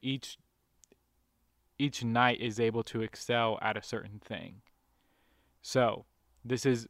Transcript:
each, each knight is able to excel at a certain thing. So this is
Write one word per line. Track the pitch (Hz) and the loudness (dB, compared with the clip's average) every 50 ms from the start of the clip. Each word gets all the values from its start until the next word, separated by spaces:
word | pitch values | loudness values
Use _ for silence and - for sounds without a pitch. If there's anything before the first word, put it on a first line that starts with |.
each, | - 127 135 131 - - - - _ _ _ _ _ _ _ _ _ _ _ _ _ _ _ _ _ _ _ _ _ _ _ _ _ _ _ | -4 -4 -4 -4 -6 -12 -16 -18 _ _ _ _ _ _ _ _ _ _ _ _ _ _ _ _ _ _ _ _ _ _ _ _ _ _ _
each | - 139 143 - - 120 | -2 -2 -2 0 -2 -2
knight | 117 113 120 123 123 120 - | 0 4 6 6 6 4 2
is | 117 120 107 117 | -2 -4 0 2
able | 117 113 110 117 110 | 2 2 2 0 -4
to | - - 113 | -2 -4 -4
excel | 110 107 - - - - 120 120 117 113 107 - | -4 -4 -6 -10 -4 0 2 2 2 2 0 0
at | - 110 107 | -2 -2 -2
a | 107 - | -2 -6
certain | - - 107 - 101 104 107 | -6 -8 -8 -8 -10 -14 -16
thing. | - - 110 87 85 87 92 107 _ _ _ _ _ _ _ _ _ _ _ _ _ _ _ _ _ _ _ _ | -12 -10 -10 -10 -10 -12 -16 -20 _ _ _ _ _ _ _ _ _ _ _ _ _ _ _ _ _ _ _ _
So | - - - 131 123 113 - - - _ _ _ _ _ _ _ - | -12 0 2 4 4 4 2 -2 -8 _ _ _ _ _ _ _ -4
this | 117 127 120 - | -4 -4 2 4
is | 139 127 117 117 - | 4 4 4 0 -6